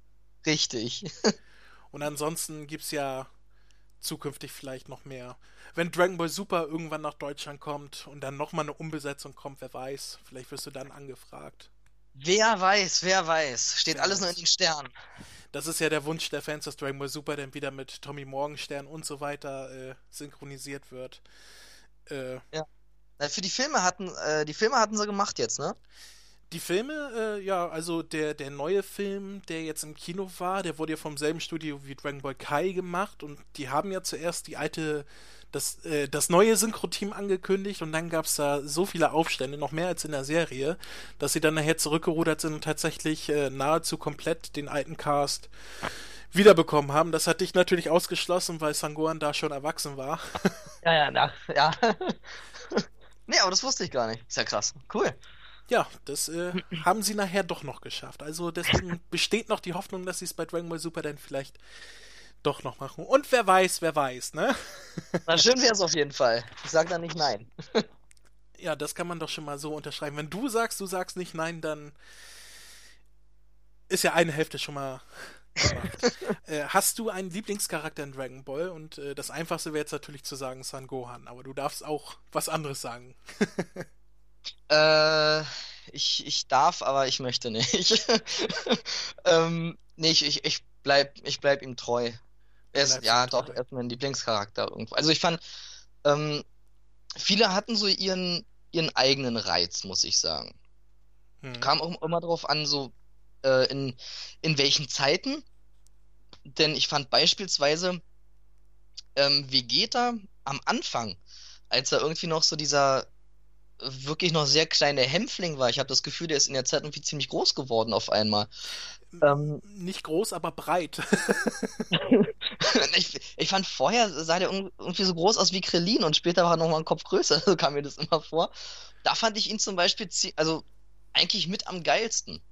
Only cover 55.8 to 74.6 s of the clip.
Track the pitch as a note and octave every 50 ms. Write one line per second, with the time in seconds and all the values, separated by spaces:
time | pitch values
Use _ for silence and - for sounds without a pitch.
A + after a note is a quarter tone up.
55.8 | D#3 - - - - - C#3 D3 - - D#3 E3+ F3 F3+ F3 F3+ - - F#3 D#3+
56.8 | D3+ F3 F#3+ A3 G3+ G3 G#3+ G#3 G3+ F#3 E3+ G3+ F#3+ F3 F3+ - - C#3+ A#2+ -
57.8 | - B2+ - - - C3+ - - C#3+ D3+ D#3 E3 F3 E3+ E3 F3 E3+ - - -
58.8 | F#3 F3+ E3+ E3+ - - - E3+ - - - A3 A3+ - A3 - - F#3 E3 F3+
59.8 | G3 - - F#3 F3+ F#3 F3 - F#3 E3 - - E3 D#3 - E3+ E3+ E3+ E3+ D#3+
60.8 | D3+ E3 D#3+ E3+ D3 D3+ D3 D3 - - C#3+ C3+ C#3 - - - - - - -
61.8 | - - - - - - - - - - - - - D3+ C#3+ - - C3+ B2 -
62.8 | C#3 C3 - - - - A#3 C#4 C#4+ - - B3 A3+ F#3 F#3 F#3 F#3+ F3+ - -
63.8 | F3 D#3+ D3 D3+ C#3 C3 B2+ B2+ - - - D3+ F3+ B3+ C4 - - - - -
64.8 | - - - - - - - F3 - - E3 E3 - A3+ B3+ B3+ B3 A#3+ A3 F#3+
65.8 | F#3 E3 E3 E3 C#3+ C#3+ C#3 - C#3 A#2+ A2+ A#2 A#2 - - - - - - D#3+
66.8 | D#3+ E3+ F#3 E3 E3+ E3+ D#3 E3+ D#3 C#3 A#2 G2+ - - - - - - - A#3
67.8 | - - - - - - - - - - - - - - - - - E3+ D3+ C3+
68.8 | D3 D3 - - F3 F3 F3 E3 D#3+ D3 - - D#3 D3 C#3+ C#3+ D3 D3+ D3+ D3+
69.8 | C#3+ D3+ - - D#3 D3 C#3+ D3 D3+ D3+ C#3+ F#3+ B3+ C#4 G#3+ A3+ A3+ A3 - -
70.8 | G3 F#3 F#3+ F#3 F3+ - - F#3 F3+ E3 - D#3+ D#3+ E3 E3+ E3 D#3 D#3 D3+ D3+
71.8 | D3 D3 C#3+ - - - - - - - - - - - - - - - - -
72.8 | - - - - - - - - - - - - - - - - - - - -
73.8 | - - F#3+ F3+ - F3 D3 E3 E3+ E3+ D3 D3+ D#3+ - - C#3